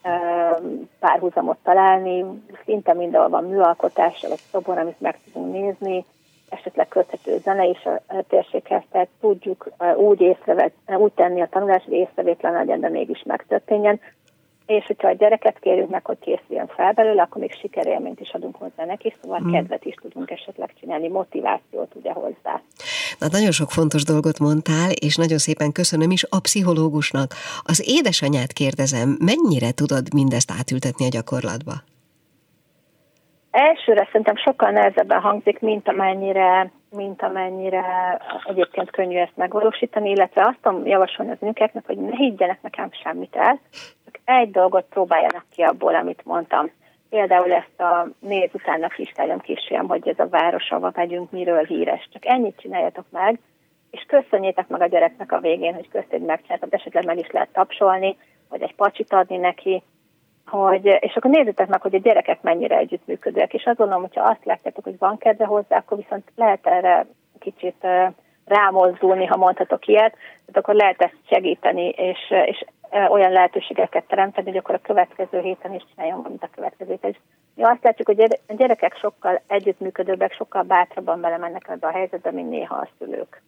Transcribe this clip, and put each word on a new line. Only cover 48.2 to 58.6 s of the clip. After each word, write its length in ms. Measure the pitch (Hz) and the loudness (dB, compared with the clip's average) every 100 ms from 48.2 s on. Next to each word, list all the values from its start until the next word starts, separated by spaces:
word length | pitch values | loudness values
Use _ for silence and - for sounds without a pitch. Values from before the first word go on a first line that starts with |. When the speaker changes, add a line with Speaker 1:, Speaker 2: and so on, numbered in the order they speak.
| 196 202 180 | -6 -2 -2
Speaker 1:
utána 360 | 190 - 160 165 | -4 -4 -4 -4
kislágyom, 500 | - - - 160 175 | -8 -12 -4 -4 -4
kisfiam, 480 | - - - - 180 | -6 -8 -4 -4 -2
hogy 200 | 170 175 | -4 -4
ez 100 | - | -2
a 100 | 180 | 0
város, 420 | 175 170 165 - | 2 0 -2 -4
ahova 220 | 170 180 | -4 -4
megyünk, 360 | 180 175 175 175 | -4 -6 -6 -8
miről 340 | 185 180 170 | -6 0 0
híres. 440 | 160 165 - - - | 0 -2 -2 -4 -8
Csak 140 | - - | -12 -2
ennyit 340 | 254 220 - | 0 0 -6
csináljatok 460 | - 185 165 - - | -8 -4 -4 -6 -12
meg, 280 | 175 190 233 _ _ _ _ _ | -2 0 0 _ _ _ _ _
és 140 | - - | -20 0
köszönjétek 640 | 285 - 202 190 185 180 | 0 2 -2 0 -4 -6
meg 120 | 175 | 0
a 60 | 175 | 2
gyereknek 460 | 175 165 165 190 | 4 2 -2 -6
a 80 | 165 | -2
végén, 340 | 170 175 165 | 0 -2 -2
hogy 140 | 170 - | -6 -8
köszi, 180 | 202 190 | -8 -6
hogy 100 | - | -6
megcsináltad, 520 | 170 160 _ 175 180 | -4 -6 _ -8 -4
esetleg 300 | 196 - 170 | -4 -2 -4
meg 140 | 170 170 | -2 -6
is 120 | 165 | -4
lehet 220 | - - | -4 -2
tapsolni, 640 | - 190 - 196 185 190 - _ _ _ | -2 -2 2 2 2 -2 -4 _ _ _
vagy 140 | - | -10